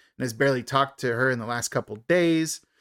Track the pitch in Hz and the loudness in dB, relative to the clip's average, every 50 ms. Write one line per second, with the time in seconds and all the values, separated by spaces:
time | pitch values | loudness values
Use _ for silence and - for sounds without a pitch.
0 | _ _ _ - 131 123 113 113 139 139 135 127 117 - 135 135 139 135 - - | _ _ _ -8 -6 -6 -2 0 2 2 2 0 -2 0 2 2 2 0 -2 -6
1 | - 127 120 117 127 131 127 120 113 110 120 117 139 - - 131 113 - 110 104 | -4 -4 0 0 0 0 0 -2 -4 -6 -6 -6 -6 -4 -4 -4 -4 -4 -12 -14
2 | - _ 170 180 175 170 165 160 160 156 - - _ _ _ _ | -2 _ 2 4 4 4 2 2 0 -2 -6 -10 _ _ _ _